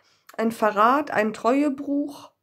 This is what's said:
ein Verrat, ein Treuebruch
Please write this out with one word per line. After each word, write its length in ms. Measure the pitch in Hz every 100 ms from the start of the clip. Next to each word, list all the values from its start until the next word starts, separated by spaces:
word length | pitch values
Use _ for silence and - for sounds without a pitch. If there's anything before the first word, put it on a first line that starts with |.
| _ _ _ -
ein 160 | 226
Verrat, 580 | 226 214 202 226 277 294
ein 220 | 208 214
Treuebruch 1000 | 214 226 277 294 277 285 285 294 - - _